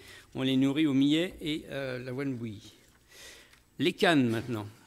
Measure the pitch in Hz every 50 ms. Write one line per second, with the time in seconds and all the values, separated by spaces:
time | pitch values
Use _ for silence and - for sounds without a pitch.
0 | - - - - - _ _ 131 131 131 135 131 135 139 139 151 160 151 131 135
1 | 139 143 151 160 175 196 - - 180 151 151 160 - - 135 139 139 131 127 123
2 | 123 131 123 131 143 139 131 117 120 113 104 98 - - - - _ _ _ _
3 | _ _ - - - - - - - _ - _ _ _ _ - 139 175 - -
4 | 208 185 165 143 127 117 113 117 110 120 117 107 107 104 - - -